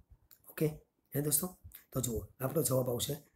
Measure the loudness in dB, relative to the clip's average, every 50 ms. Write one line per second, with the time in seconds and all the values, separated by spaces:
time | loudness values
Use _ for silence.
0 | -20 _ -20 -20 _ _ -20 _ _ -12 -4 0 0 0 0 -2 -14 _ _ _
1 | _ _ -4 -2 0 2 2 2 0 0 -8 -10 -20 -20 -20 -20 -14 _ -4 -2
2 | -2 0 -2 -4 -6 -8 -10 -4 -4 0 2 2 2 4 4 2 2 2 0 -2
3 | -2 -2 -4 -6 -8 _ _